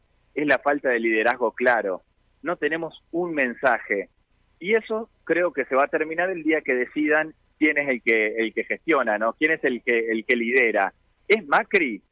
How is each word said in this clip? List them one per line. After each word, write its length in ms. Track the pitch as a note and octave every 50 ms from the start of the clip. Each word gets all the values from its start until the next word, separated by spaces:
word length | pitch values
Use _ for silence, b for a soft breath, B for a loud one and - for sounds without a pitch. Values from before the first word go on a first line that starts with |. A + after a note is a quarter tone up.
| _ _ _ _ _ _ -
es 140 | C3+ D#3 C#3+
la 100 | C3+ B2
falta 320 | - C#3+ D3 C#3+ - C3+
de 100 | B2 A2+
liderazgo 520 | A2+ A#2 A2+ A2 G#2+ A#2+ B2+ B2 B2 A2
claro. 500 | - - B2 B2+ A#2+ A2 G2+ G2 F2+ - _ _ _ _ _ _ _ _
No 140 | - D#3+ F3
tenemos 480 | - D3+ D3 D#3+ E3 E3 D#3 - - _ _
un 240 | - E3+ F3+ F3 D#3+
mensaje". 720 | D3 C3 B2 A#2 - C#3 B2+ A#2 G#2+ - - G#2+ G2 F2+ - _ _ _ _ _ _ _ _ _ _
Y 140 | E3 F#3+ A3+
eso 380 | A3+ A3 - A3 A3 A#3 _ _ _ _
creo 300 | - D#3+ E3+ F3+ E3+ -
que 120 | C#3 B2
se 100 | - C3+
va 80 | C3 C#3+
a 40 | C#3+
terminar 420 | - D3+ D#3 D#3 D#3+ E3+ F3+ F#3+
el 100 | F#3+ E3
día 200 | D3+ D#3 D#3 D3+
que 120 | - - B2+
decidan 640 | B2 B2 - - D3+ D3+ D3+ D3+ D#3 D#3 D#3 - _ _ _ _ -
quién 180 | D#3 D#3 C#3+ C#3+
es 100 | C#3+ C#3+
el 120 | B2+ A2+
que, 340 | - A#2 A2+ A2 G#2+ G#2+ A2 A2+
el 160 | A2+ A2 -
que 100 | A#2 G2+
gestiona, 540 | - G#2+ - - E3 D#3 C3+ A#2+ A2+ G#2 G#2
¿no? 140 | A2 A#2 -
¿Quién 180 | - D#3 D#3
es 120 | D#3+ D3+ -
el 200 | C3+ B2 A2 -
que, 280 | B2 A#2+ A2+ A2+ A2+
el 140 | A2+ A2+ G#2
que 100 | - B2
lidera? 580 | A#2+ A2+ A2+ B2+ C3 B2 A2+ G#2 G2+ G2 F#2 - _ _ _ _ _ _ -
¿Es 200 | G#3 A3+ F3+ -
Macri? 540 | G#3 G3 A#3 - - F#3+ D#3+ B2+ G#2 F#2+ _ _